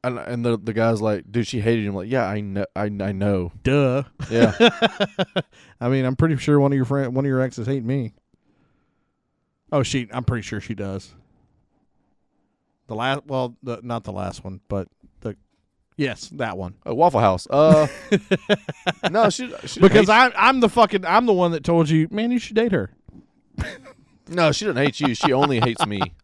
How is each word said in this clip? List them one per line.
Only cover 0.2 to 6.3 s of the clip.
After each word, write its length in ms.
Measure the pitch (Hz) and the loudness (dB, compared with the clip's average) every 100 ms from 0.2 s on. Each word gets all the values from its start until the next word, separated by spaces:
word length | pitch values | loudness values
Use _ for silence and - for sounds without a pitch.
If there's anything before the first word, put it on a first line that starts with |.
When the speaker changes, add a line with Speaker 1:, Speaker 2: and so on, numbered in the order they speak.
| - 120 120 | -8 -4 -2
Speaker 1:
the, 120 | 117 | -2
the 160 | 110 | -2
guy's 280 | 110 113 113 | 0 0 2
like, 280 | 110 104 92 | -2 -4 -4
"Dude, 140 | 117 107 | -4 -4
she 120 | 120 | -2
hated 240 | 107 117 | 0 0
you." 60 | 101 | -2
I'm 60 | 98 | -6
like, 140 | 98 | -4
"Yeah, 160 | 131 98 | -2 -2
I 120 | 104 | -4
kno-, 240 | 104 98 98 - | -6 -6 -6 -4
I, 80 | 104 | -6
I 260 | 101 98 | -4 -6
know." 400 | 95 101 98 87 - | -2 0 0 -4 -4
Speaker 2:
Duh. 400 | - 139 135 127 139 _ - | 0 2 2 -2 -6 _ -4
Speaker 1:
Yeah. 220 | 117 226 - | 4 4 6
Speaker 2:
<laughs> 1200 | 226 - 233 - 202 - 185 190 - _ - _ | 4 4 -4 -2 -6 -4 -4 -4 -8 _ -20 _
I 80 | 120 | -2
mean, 160 | 135 127 | 0 -2
I'm 100 | 127 | 0
pretty 220 | 165 | 0